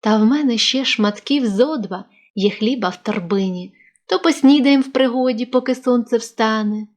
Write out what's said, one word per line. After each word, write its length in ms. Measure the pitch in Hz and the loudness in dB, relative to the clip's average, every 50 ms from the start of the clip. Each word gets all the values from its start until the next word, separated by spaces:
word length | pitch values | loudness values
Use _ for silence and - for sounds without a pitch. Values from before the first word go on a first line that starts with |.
Та 160 | - 220 214 220 | 0 2 2 4
в 80 | 214 | 4
мене 320 | 220 269 294 302 262 233 220 | 4 2 2 2 0 0 0
ще 280 | - - - 262 269 | -2 -2 -2 -2 -2
шматків 600 | - - - 214 208 208 - _ - 277 294 262 226 | -2 -2 0 0 -2 -2 -6 _ -2 -2 0 0 0
зо 300 | 196 190 247 302 311 302 | 2 2 0 0 0 -6
два 280 | 202 180 190 185 196 _ _ _ _ _ _ | -6 -8 -10 -12 -12 _ _ _ _ _ _
є 140 | 202 190 208 | -2 -2 -2
хліба 400 | 190 - 214 220 269 254 208 180 | 0 0 -2 -2 -2 -2 -4 -6
в 140 | - - _ | -6 -6 _
торбині. 720 | - 214 208 175 170 202 196 190 185 180 180 277 294 _ _ _ _ _ _ _ | -6 -6 -6 -4 -4 -2 -2 -2 -4 -4 -8 -10 -14 _ _ _ _ _ _ _
То 140 | _ 370 359 | _ -4 0
поснідаєм 640 | 359 339 294 - - 262 285 294 247 277 277 269 | 2 0 0 4 4 4 6 6 4 4 4 2
в 100 | 262 269 | 2 0
пригоді, 540 | - 262 269 254 233 262 254 254 247 214 247 | 0 0 0 2 2 0 0 0 0 -2 -6
поки 300 | 240 - 254 247 262 254 | -2 -2 -2 0 0 -4
сонце 420 | 254 - 254 247 240 226 240 233 226 | -2 0 0 0 0 0 0 -2 -4
встане. 720 | 226 - _ - 226 220 220 220 214 208 214 214 214 - _ | -4 -6 _ -2 0 0 0 0 -2 -2 -4 -4 -8 -12 _